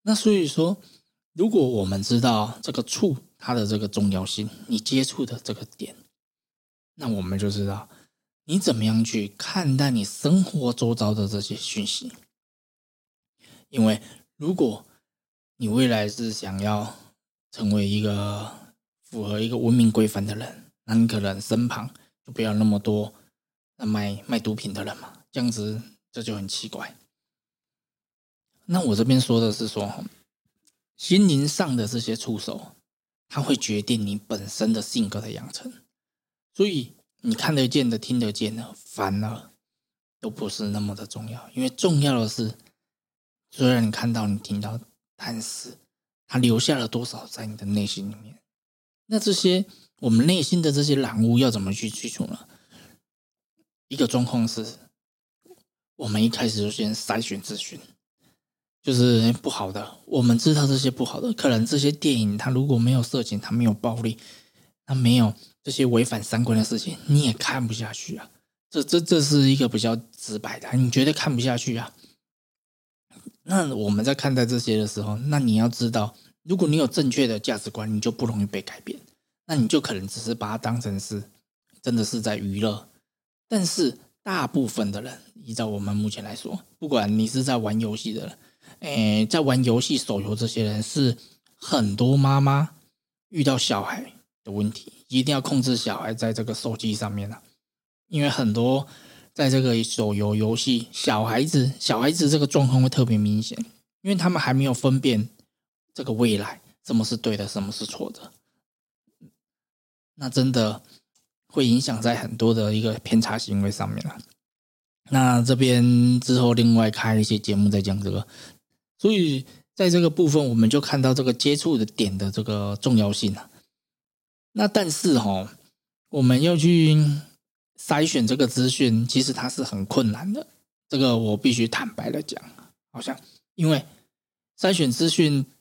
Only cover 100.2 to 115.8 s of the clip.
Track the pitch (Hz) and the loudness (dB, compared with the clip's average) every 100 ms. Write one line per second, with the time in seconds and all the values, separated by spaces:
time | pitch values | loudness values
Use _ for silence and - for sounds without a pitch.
100.2 | 104 107 107 113 - 123 117 - - 107 | 0 0 0 0 0 0 -2 -4 -2 0
101.2 | 110 113 151 156 127 135 - 110 233 170 | 0 0 2 2 2 -2 -2 0 0 2
102.2 | 151 151 143 147 135 131 127 - 123 110 | 2 2 2 2 4 4 4 4 2 4
103.2 | 104 107 113 - 226 _ _ _ 185 196 | 2 0 -2 -8 -10 _ _ _ -2 0
104.2 | 170 175 - 131 139 123 139 131 131 113 | 2 0 0 2 2 2 2 2 2 0
105.2 | 110 _ _ _ _ _ _ - 131 110 | -2 _ _ _ _ _ _ -12 -6 0
106.2 | 120 101 104 - _ _ - 113 107 113 | 2 0 -4 -12 _ _ -2 0 0 -2
107.2 | - 107 101 107 98 110 104 - - - | -4 -4 -4 -6 -8 -8 -10 -10 -10 -12
108.2 | - _ _ _ _ _ _ _ _ _ | -20 _ _ _ _ _ _ _ _ _
109.2 | - _ _ _ _ _ _ _ _ _ | -20 _ _ _ _ _ _ _ _ _
110.2 | 135 123 131 123 110 107 _ - _ _ | -4 2 2 4 2 -2 _ -20 _ _
111.2 | _ _ _ - 131 120 135 113 117 120 | _ _ _ 0 4 4 2 -2 -2 -2
112.2 | 113 113 113 113 104 107 110 110 - 113 | -4 0 2 2 0 0 -2 -4 0 2
113.2 | 110 110 - 101 98 - 98 107 - - | 2 -4 -2 -2 -2 -2 -6 -6 -8 -12
114.2 | - _ _ _ _ _ _ _ _ 135 | -20 _ _ _ _ _ _ _ _ 2
115.2 | 131 120 120 127 131 123 | 4 4 4 4 6 6